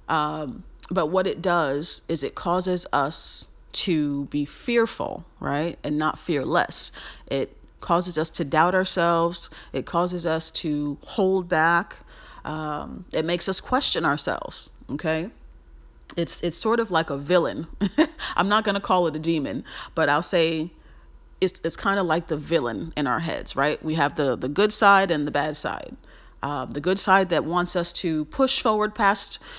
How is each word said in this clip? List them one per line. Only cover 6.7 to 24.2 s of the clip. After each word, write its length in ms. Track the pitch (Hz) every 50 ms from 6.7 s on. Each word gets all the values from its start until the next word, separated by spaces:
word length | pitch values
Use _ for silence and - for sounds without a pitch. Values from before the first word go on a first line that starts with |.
| - - - - - - - - - - - -
It 280 | - 135 131 - - - - - - -
causes 380 | - - 175 175 175 180 170 156
us 120 | 160 -
to 140 | - - 165
doubt 300 | 139 156 156 165 175 185
ourselves. 760 | 185 190 - - 185 170 170 170 165 170 170 180 - - - - - - -
It 140 | - 139 127
causes 400 | - - 170 180 180 180 175 165
us 240 | 165 160 160 160 -
to 480 | - - - 160 147 147 147 147 143 - -
hold 440 | - - - 190 190 190 190 180 175
back. 500 | 180 160 156 170 170 170 202 - - - - - - - - - - - -
Um, 600 | - 151 156 156 151 151 147 - - - - 185 -
it 120 | - 156 156
makes 240 | 165 175 175 - -
us 120 | 185 -
question 440 | - - 247 254 - - - 180 165
ourselves, 640 | 156 143 147 - - 98 - - - - - - - - - - -
okay? 400 | 127 151 - 160 160 160 165 226 - - - - - - - - - - - - - - - - -
It's, 260 | 175 170 156 - -
it's 140 | - 175 165
sort 240 | - - 220 226 226
of 100 | 226 -
like 200 | 180 160 165 -
a 60 | 147
villain. 520 | 139 143 147 180 180 160 123 92 110 170 - - - 214 190 - -
<laughs> 340 | 330 - - - - - -
I'm 120 | - 180 196
not 160 | 208 220 220
gonna 160 | 214 196 196
call 260 | 196 - 190 185 175
it 80 | 165 147
a 60 | 156
demon, 440 | 151 165 165 160 139 110 95 131 - - - - - - -
but 140 | - 156 143
I'll 120 | 143 156
say 520 | 165 - - 175 165 165 160 160 156 175 - - - - - - - - - - - - - -
it's, 200 | 190 180 - -
it's 140 | - 165 -
kinda 260 | - - 202 196 202
like 240 | 185 165 156 175 -
the 100 | - 165
villain 560 | 147 147 151 165 160 127 120 113 98 87 80 -
in 100 | - 143
our 140 | 127 120 113
heads, 340 | 165 160 80 57 - - -
right? 280 | 131 139 151 147 - -
We 100 | 151 156
have 220 | 165 147 143 170
the, 180 | 165